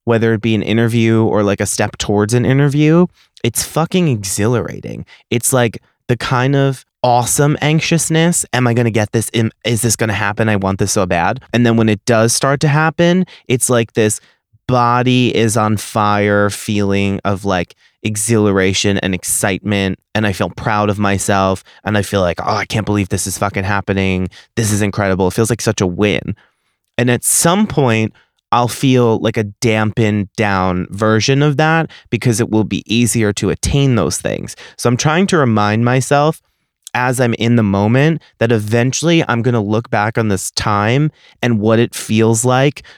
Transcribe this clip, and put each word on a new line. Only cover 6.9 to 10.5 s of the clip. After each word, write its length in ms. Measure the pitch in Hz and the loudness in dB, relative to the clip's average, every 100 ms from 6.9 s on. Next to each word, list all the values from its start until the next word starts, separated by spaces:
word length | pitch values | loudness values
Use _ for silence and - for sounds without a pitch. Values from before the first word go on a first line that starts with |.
| _ | _
awesome 520 | 123 120 117 - 147 147 | 0 2 0 0 0 0
anxiousness. 840 | 147 156 - 170 - 160 165 175 - | 0 0 0 0 0 0 0 0 -2
"Am 140 | 120 123 | -2 0
I 80 | |
gonna 160 | 117 117 | 2 0
get 220 | 107 107 | 0 -2
this? 180 | 117 104 | -2 -2
Am, 200 | 117 110 - | -2 -2 -4
is 180 | 107 117 | -4 -2
this 120 | 117 | 0
gonna 180 | 107 113 | -2 -2
happen? 360 | 101 101 104 | -2 -2 0
I 80 | 110 | 0